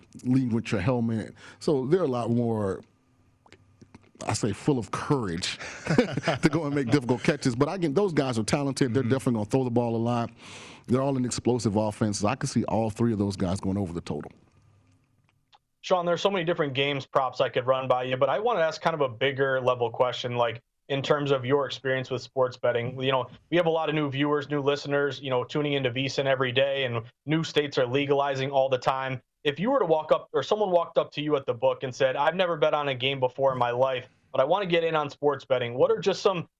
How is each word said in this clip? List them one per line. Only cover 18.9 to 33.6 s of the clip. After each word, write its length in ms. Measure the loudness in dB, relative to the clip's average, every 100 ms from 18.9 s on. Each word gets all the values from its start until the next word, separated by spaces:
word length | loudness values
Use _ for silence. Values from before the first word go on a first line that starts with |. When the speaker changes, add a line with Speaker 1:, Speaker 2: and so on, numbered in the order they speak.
Speaker 3:
of 60 | 0
a 80 | -2
bigger 520 | 0 -2 0 0 2
level 280 | 0 0 0
question, 460 | 0 0 0 -4 0
like, 240 | -2 -2 -12 _ -6
in 120 | -4
terms 300 | 0 0 2
of 140 | 0
your 220 | 2 0 0
experience 440 | -4 -4 -2 -4
with 100 | -8
sports 360 | -6 0 0 0
betting. 440 | 0 0 -2 -4
You 120 | 0
know, 160 | 0 -2 -10 _
we 60 | 0
have 100 | 2
a 40 |
lot 180 | 0 0
of 60 |
new 160 | 0 -2
viewers, 400 | 0 0 0 -2
new 100 | -2
listeners, 600 | 0 0 0 0 0 -4
you 80 | -2
know, 140 | -2
tuning 300 | -2 -2 -2
into 140 | 0 -2
V 200 | -2 -4
sin 180 | -2 0
every 240 | 0 0
day, 320 | 2 2 0
and 200 | -2 -4 -6 -12 -2
new 180 | -2
states 340 | 0 0 0 0
are 80 | 0
legalizing 640 | 0 0 0 0 -2 0
all 180 | 2 2
the 80 | 2
time. 460 | 0 -2 -2 -6 -10 _
If 160 | -4 -2
you 100 | 0
were 80 | 2
to 80 | 2
walk 240 | 2 2
up, 180 | 0 0
or 100 | -4
someone 300 | 0 0 2
walked 260 | 2 2 0
up 140 | -2
to 100 | -4
you 140 | -2 0
at 100 | 0
the 80 |
book 300 | 0 0 0
and 100 | -4
said, 220 | 0 0 2
"I've 180 | 0
never 220 | 0 0 2
bet 180 | 2
on 140 | 2 -2
a 60 | -2
game 240 | -2 0
before 320 | -2 2 0
in 60 |
my 120 | 2